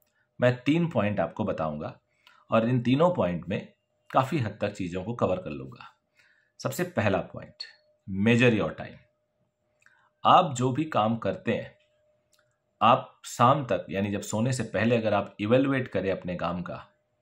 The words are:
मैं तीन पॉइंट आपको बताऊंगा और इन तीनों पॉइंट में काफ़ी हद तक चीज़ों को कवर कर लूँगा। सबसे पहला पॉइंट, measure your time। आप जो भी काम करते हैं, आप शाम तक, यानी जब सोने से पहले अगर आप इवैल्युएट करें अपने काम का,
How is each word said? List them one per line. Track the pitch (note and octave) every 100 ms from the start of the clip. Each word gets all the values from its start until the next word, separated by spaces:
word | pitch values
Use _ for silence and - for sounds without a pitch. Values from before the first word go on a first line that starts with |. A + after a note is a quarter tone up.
| _ _ _ -
मैं | B2 B2+
तीन | - D#3+ E3
पॉइंट | A#2+ G2+ F#2
आपको | E2 -
बताऊंगा | G2 E2 D#2 D2+ A2 - _ _ _ _ _
और | A2+ A#2
इन | B2+
तीनों | A#2+ C3+ F3+
पॉइंट | F3 F2+ F2 E2
में | G#2+ - _ _ _ _
काफ़ी | C#3+ B2+ E3
हद | G#2+ -
तक | G2+
चीज़ों | - F2+ F2+
को | F#2+
कवर | - G2 F2+
कर | D2+
लूँगा। | C#2+ C2 - - _ _ _ _ _ _ _
सबसे | B2+ -
पहला | F3 - G#2 F2+
पॉइंट, | - - - _ - _ _ _ - F#2+ G#2+
measure | A#2+ B2 G#2+
your | F2+ D#2+
time। | - - _ _ _ _ _ _ _ _ _ _ _ _ A2
आप | D#3 E3+
जो | B2 B2+
भी | B2
काम | D#3+ A#2 G#2+ A#2
करते | G2 F2+ -
हैं, | G#2+ - _ _ _ _ _ _ _ _ _ _ _
आप | A2 B2+ - _ -
शाम | - A#2+ D3+ B2+
तक, | G#2+ -
यानी | F#2+ G#2
जब | G2+
सोने | - G#2+ B2
से | B2+
पहले | - A2 A2+ A#2
अगर | A2
आप | G2+ - -
इवैल्युएट | G#2 C3 C#3 C3 B2+
करें | G2 F#2+
अपने | F2+ F2+ E2
काम | E2 F2+
का, | E2+ C2 - _ _ _